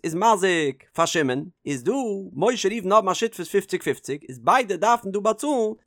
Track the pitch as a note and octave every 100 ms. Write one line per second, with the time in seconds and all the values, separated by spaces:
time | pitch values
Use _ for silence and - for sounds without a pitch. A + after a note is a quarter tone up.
0 | E3+ D#3+ A3+ G#3 F#3+ E3+ D3 C3 _ -
1 | E3 E3+ C3+ B2+ E3+ - - C3+ B2+ C4+
2 | A#3+ G3 F#3+ C3 G#3 A#3 F#3+ A3+ F#3 G#3+
3 | F#3+ F3+ A3+ - E3 G3 - F3+ - C3+
4 | - C#3+ - B2+ B2 B3 A3 F3+ G#3 A#3
5 | G3 G3+ G3+ G#3+ C#4+ C4+ G#3+ A3